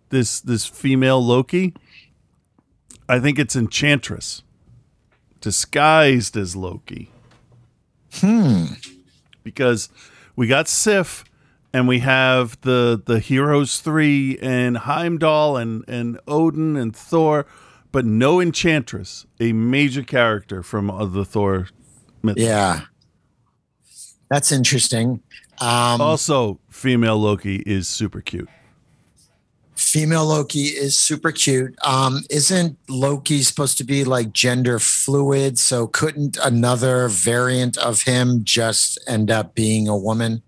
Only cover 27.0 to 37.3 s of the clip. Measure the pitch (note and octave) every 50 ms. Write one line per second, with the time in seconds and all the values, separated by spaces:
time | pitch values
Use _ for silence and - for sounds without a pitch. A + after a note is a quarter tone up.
27 | A#2 A2 A2 G#2+ G#2+ G#2 G#2 G2 - G2 G2 G2 - G2+ G2+ F#2+ F2 - - -
28 | A2 G2 - F#2+ - - - F#2 - - _ _ _ _ _ _ _ _ _ _
29 | _ _ _ _ _ _ _ _ _ _ _ _ _ _ - - - - - D3+
30 | D#3 D3+ E3 D#3+ D#3 D#3 D#3 D3+ C#3+ - - C#3+ C#3+ D3 D3 C#3 C#3 C#3 C#3 -
31 | - - D#3 D3 E3+ E3 - - - C#3 C3+ B2+ C3 B2+ - - - C#3+ C3 C3+
32 | C3+ C3 C3 C#3+ - - D3 D3+ C#3 - F#3 F3+ E3+ E3 C3 - _ - C3+ B2+
33 | C3+ C#3 C#3+ C#3 - - D3 C#3 B2+ - - - C#3+ - - - A#2+ A#2+ C#3 C#3
34 | C3+ B2+ C3 B2 A#2 A2 - - B2 B2 B2 B2+ B2 B2 A#2+ G#2+ - - - -
35 | - C#3 C#3 C#3+ C#3 C#3 C#3 C3+ C3+ C3+ B2 A#2+ - - C3 A#2+ A2+ G#2+ - -
36 | D3+ D#3 C#3+ D3 D3 C3+ - - C3+ C3+ A#2+ A#2 A#2+ B2 B2+ A#2 B2+ C3 B2+ B2+
37 | B2 A#2 G#2 - - A#2+